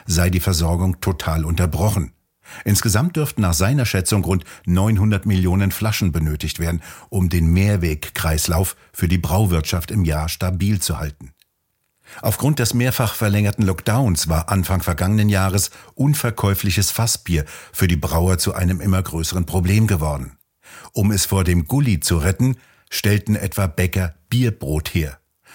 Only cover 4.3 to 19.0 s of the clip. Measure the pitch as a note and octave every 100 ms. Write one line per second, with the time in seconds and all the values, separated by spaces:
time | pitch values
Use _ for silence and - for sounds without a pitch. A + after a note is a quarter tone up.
4.3 | F#2 - - - F2+ G#2+ G#2 G#2+ G2+ A2
5.3 | F#2+ F2+ F#2+ G2 - A2 - F#2 D#2 D#2
6.3 | D2 D#2 - E2 E2+ - - - G2 F2+
7.3 | F2 E2 F2 G2+ G2+ E2 D#2 - - D#2+
8.3 | D#2 - E2+ F#2+ - _ - E2+ F2+ -
9.3 | F#2 G#2 E2 D#2 F2 - G#2 E2 D2+ D#2+
10.3 | - F2+ F#2 G2+ G2+ - D#2 D2 - C2
11.3 | _ _ _ _ _ _ _ - - A2+
12.3 | - C3 D3 A#2 A#2+ B2+ - A2 - G#2+
13.3 | G#2 G#2 G#2+ G2 F2+ - A2 B2 E2 E2
14.3 | A2+ - G2 F2+ F#2 F2+ E2 F#2 G#2+ G#2
15.3 | G2 F#2+ G2+ - - - - C#3 C#3+ A#2+
16.3 | - G2+ F#2+ G2+ G2 F#2+ - A#2 - -
17.3 | D#2+ D2 - - - F#2 D#2+ - E2 F#2
18.3 | F2 G2 - F2+ F#2 G2+ F#2+